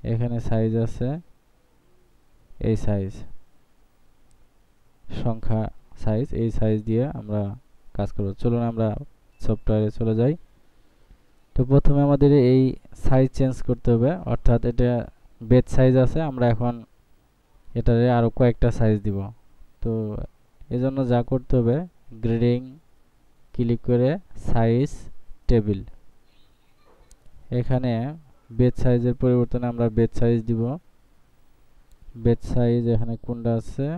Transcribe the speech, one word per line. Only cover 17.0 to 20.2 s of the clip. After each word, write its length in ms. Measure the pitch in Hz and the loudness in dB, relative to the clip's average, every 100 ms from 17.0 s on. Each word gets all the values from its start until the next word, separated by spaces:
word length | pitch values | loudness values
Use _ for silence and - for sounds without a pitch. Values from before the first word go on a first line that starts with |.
| _ _ _ _ _ _ - - | _ _ _ _ _ _ -10 -2
এটারে 280 | - 117 123 120 | 2 4 4 2
আরও 100 | 117 - | 0 2
কয়েকটা 300 | 123 113 120 - | 2 4 0 2
size 180 | 113 107 104 | 2 2 0
দিব। 120 | 98 98 110 _ - - _ | -6 -8 -12 _ -20 -20 _
তো 100 | 233 113 107 - | -4 -4 -4 -8